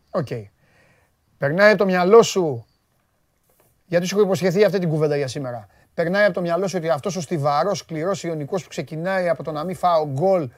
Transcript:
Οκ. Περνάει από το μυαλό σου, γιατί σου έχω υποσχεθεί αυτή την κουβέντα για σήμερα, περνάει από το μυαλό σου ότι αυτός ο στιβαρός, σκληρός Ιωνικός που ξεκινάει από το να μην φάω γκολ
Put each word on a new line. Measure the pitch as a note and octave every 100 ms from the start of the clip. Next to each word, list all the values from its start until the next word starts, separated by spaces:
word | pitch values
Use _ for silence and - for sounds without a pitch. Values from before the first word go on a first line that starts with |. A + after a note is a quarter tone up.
| _
Οκ. | F#3 C3 B2 G2 _ _ _ _ _ _ _ _ _
Περνάει | C#3 F3 G#3
από | G3+
το |
μυαλό | G3 F3+ F3+ A3+
σου, | - G3 E3 A#2+ - _ _ _ _ _ _ _ _ _ _ _ _
γιατί | F3 F3+
σου | F#3+
έχω |
υποσχεθεί | G3 F#3 F#3 F3
αυτή | G3+ F#3+
την | F3
κουβέντα | D#3 D3+ C#3+
για | C3
σήμερα, | C#3+ C3 A#2+ G#2 _ _
περνάει | - E3 G3
από | G#3
το | F#3
μυαλό | E3+ E3+ G3
σου | F3+
ότι | E3
αυτός | D3 E3+ F3+
ο |
στιβαρός, | D3+ E3+ C#3+ D3 F3+ F#3+
σκληρός | - D#3+ F3 F#3+
Ιωνικός | E3+ D#3 C#3 F#3+
που | -
ξεκινάει | - C#3 D#3+ F3+ F#3+ F3
από | D#3+
το | D#3
να | D3+
μην | F3 F3+
φάω | F3+ E3 D3+
γκολ | C3+ F#3+ F#3 C3